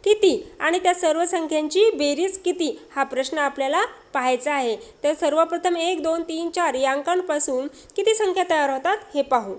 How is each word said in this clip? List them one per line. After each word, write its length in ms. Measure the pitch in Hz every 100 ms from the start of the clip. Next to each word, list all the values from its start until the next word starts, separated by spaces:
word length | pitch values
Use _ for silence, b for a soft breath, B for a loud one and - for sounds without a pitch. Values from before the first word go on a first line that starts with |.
किती 480 | 392 427 392 233 - -
आणि 200 | 302 349
त्या 140 | 359
सर्व 320 | 359 339 311 339
संख्यांची 640 | 349 311 311 302 330 440
बेरीज 480 | 330 294 285 381 370
किती 420 | 359 359 311 214 - 285
हा 80 |
प्रश्न 340 | 269 254 262 320
आपल्याला 440 | 277 277 269 320 427 - -
पाहायचा 400 | 277 254 254 285
आहे. 220 | 285 247 208 B -
तर 100 | 294
सर्वप्रथम 640 | 311 311 302 330 339 359 339
एक, 260 | 339 359
दोन, 180 | 311 330
तीन, 280 | 330 320 339
चार 240 | 349 330
या 180 | 254 269
अंकांपासून 760 | 277 285 359 359 302 294 254 277
किती 480 | - - - 392 440
संख्या 280 | 415 370 359
तयार 200 | 320 277
होतात 280 | 269 302 415 - 294
हे 60 |
पाहू. 320 | 277 247 202